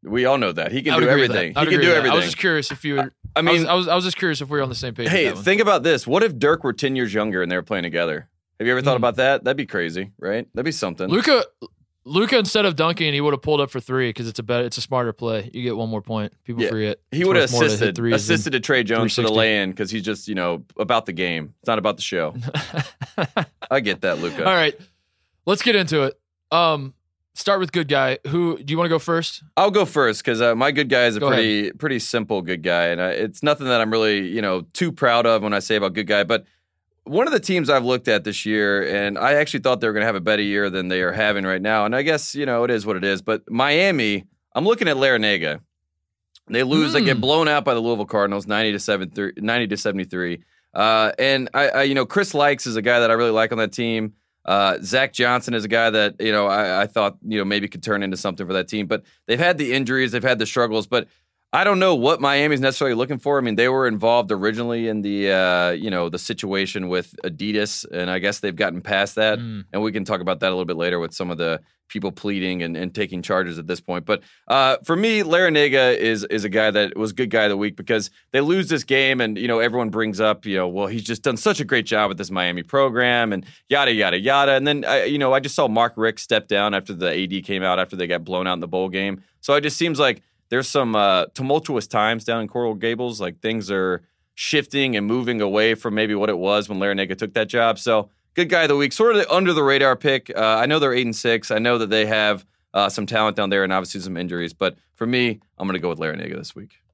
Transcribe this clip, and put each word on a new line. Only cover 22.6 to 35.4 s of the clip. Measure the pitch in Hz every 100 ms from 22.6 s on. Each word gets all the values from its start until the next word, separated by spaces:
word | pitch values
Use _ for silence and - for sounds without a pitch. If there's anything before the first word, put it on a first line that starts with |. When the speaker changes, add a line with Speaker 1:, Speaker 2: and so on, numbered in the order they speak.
| - 160 139 - 131 - 156 - 170 _ -
Speaker 1:
I | 135
get | 107 92
that, | 95 78
Luka. | 85 - 185
Speaker 2:
All | 185
right. | 156 - - _ _ _ _ _ -
Let's | 196
get | - 208
into | 175 156
it. | 135 - _ _ _
Um, | 160 170 151 135 - _ _ _ -
start | - 196
with | 180
good | 175 151
guy. | 139 131 131 139
Who, | 160 170 160
do | 139
you | 160
wanna | 170
go | 160
first? | - 165 160 - - -
Speaker 1:
I'll | 196
go | 208 185
first | 151 127 104
'cause, | - 113
uh, | 120 117
my | 135
good | 143 139
guy | 123 120
is | 107
a |
Speaker 2:
Go | 139
ahead. | 131
Speaker 1:
pretty, | 113 107 101
pretty | 95 151 131
simple | - 117 107 104
good | 85 90
guy. | 85 85 85
And | 85
I, | 92
it's | 73 107 95
nothing | 147 147 135
that | 120
I'm | 110
really, | 113 110 104 95
you | 104
know, | 104 92 82
too | - 175
proud | - 131 117 117
of | 113